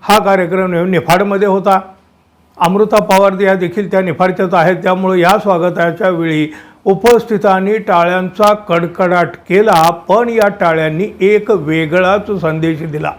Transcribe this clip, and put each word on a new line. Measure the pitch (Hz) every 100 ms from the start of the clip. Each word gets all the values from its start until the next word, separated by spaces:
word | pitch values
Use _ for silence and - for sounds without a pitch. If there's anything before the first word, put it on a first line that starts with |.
हा | - 208
कार्यक्रम | 196 190 175 180 185
निफाडमध्ये | 170 180 180 - 180 202 196 202
होता. | 190 202 190 190 - _ _ _ _ _ -
अमृता | 175 190 214 214
पवार | 175 190 196 190
या | 196
देखील | 190 180 175 190
त्या | 190
निफाडच्याच | 185 151 185 180 185
आहेत, | 180 165 180
त्यामुळे | 185 185 190 185
या | 170
स्वागताच्या | 208 202 180 180 165 170 165 185
वेळी | 175 165 156 151 - - _ -
उपस्थितांनी | 190 233 233 226 208 208 190 190 220
टाळ्यांचा | 214 180 170 185 185 185 208
कडकडाट | 208 208 170 170 170 185 175 165 - -
केला, | 180 220 214 170
पण | - - 202 240
या | 226 202
टाळ्यांनी | 202 175 160 156 156 208 -
एक | 196 208 208
वेगळाच | 208 147 160 160 175 185 202 - 196
संदेश | 156 160 160 156
दिला. | 165 151 151